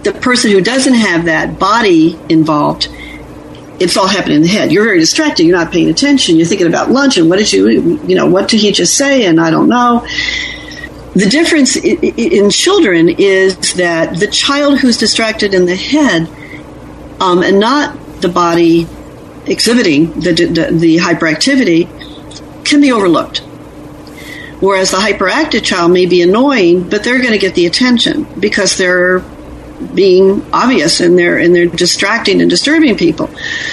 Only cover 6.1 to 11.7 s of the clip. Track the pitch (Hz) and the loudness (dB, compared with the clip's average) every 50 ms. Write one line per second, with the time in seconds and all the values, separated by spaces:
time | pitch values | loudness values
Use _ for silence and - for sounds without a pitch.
6.1 | 285 262 - - 170 160 170 170 208 196 175 160 - - - - 220 269 285 269 | 2 2 2 2 2 2 2 2 0 0 0 0 0 0 0 0 2 2 2 2
7.1 | - 190 160 160 180 202 214 202 196 190 190 220 226 - - 170 - - - 175 | 2 4 2 4 2 2 0 0 2 2 2 2 2 2 0 0 -2 -2 -2 -2
8.1 | 185 180 147 151 175 190 202 - 226 208 208 202 190 - 175 175 - - 277 277 | 0 0 2 2 2 0 2 0 0 2 2 0 0 0 0 0 0 0 2 2
9.1 | 277 262 226 180 160 165 165 160 160 156 143 - - 147 147 143 139 233 - - | 2 2 2 2 2 2 2 2 2 2 2 2 2 2 2 2 2 0 -2 -6
10.1 | - - - - - - - - - - - - - - - - - - - - | -8 -6 -6 -4 -6 -6 -8 -8 -10 -12 -14 -16 -14 -14 -16 -16 -16 -18 -18 -4
11.1 | - 180 208 196 233 302 339 330 349 302 269 - | -2 0 2 2 2 2 0 2 2 2 2 2